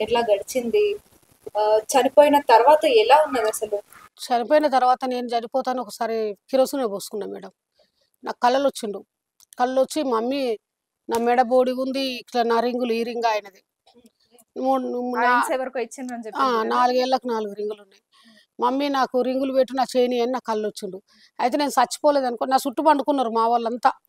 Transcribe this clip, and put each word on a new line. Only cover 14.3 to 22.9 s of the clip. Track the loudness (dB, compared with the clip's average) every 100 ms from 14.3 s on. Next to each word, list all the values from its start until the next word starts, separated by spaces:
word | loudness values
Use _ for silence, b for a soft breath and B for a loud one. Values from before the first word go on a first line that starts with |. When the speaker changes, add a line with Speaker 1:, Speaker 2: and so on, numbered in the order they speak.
| _ _ -6
Speaker 2:
మూడు, | -2 -2 -2 -6 -6
నా | -2
Speaker 1:
ఆ |
రింగ్స్ | 2 2 0
ఎవరికో | -4 -6 -8
ఇచ్చిండ్రని | -10 -10 -12 -12
Speaker 2:
ఆ, |
Speaker 1:
చెప్పిండ్రు | -10 -4 -2
కదా? | 0 -2
Speaker 2:
నాలుగేళ్లకు | 0 0 0 0 -2 -2
నాలుగు | -6 -6
రింగులు | -8 -10 -10
ఉన్నాయి. | -16 _ _ b b b b -4
"మమ్మీ | -2 -2 -2
నాకు | 0 0 0
రింగులు | -2 -2 -2
పెట్టు, | 0 0
నా | 0
చేయని" | -2 0 0 0
అని | -2
నా | -2
కళ్ళు | -4 -4 -4
వచ్చిండు. | -8 -12 -14 _ b b b
అయితే | -2 0
నేను | 0
చచ్చిపోలేదు | 0 0 2 2 2 0
అనుకో, | -4
నా | 0 0
చుట్టూ | 0 0
పండుకున్నారు | 2